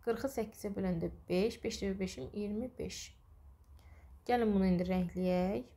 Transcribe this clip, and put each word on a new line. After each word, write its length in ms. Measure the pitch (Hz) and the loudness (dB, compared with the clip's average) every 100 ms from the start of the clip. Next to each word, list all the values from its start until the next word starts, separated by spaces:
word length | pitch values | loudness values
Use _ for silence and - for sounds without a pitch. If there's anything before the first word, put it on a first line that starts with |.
| - | -2
Qırxı 240 | 226 269 254 | -2 -2 -2
səkkizə 340 | 220 - 208 | -4 -4 -8
böləndə 380 | 202 190 170 175 - - | -2 -2 0 -2 -6 -2
beş, 300 | 180 214 233 | 2 2 0
beş 220 | 226 214 | -6 -4
dəfə 160 | 202 196 | -4 -2
beşim 300 | 190 - 131 | -4 -6 -8
iyirmi 380 | 208 208 208 254 - | -6 -4 -4 -6 -6
beş. 240 | - - - - - - - - - - - - - - - | -8 -8 -14 -18 -20 -20 -20 -20 -20 -20 -20 -20 -20 -16 2
Gəlin 240 | 240 220 | 4 6
bunu 160 | 196 190 | 4 6
indi 180 | 175 180 | 4 4
rəngləyək. 840 | 185 180 180 185 180 185 226 254 | 2 0 0 2 4 2 0 -6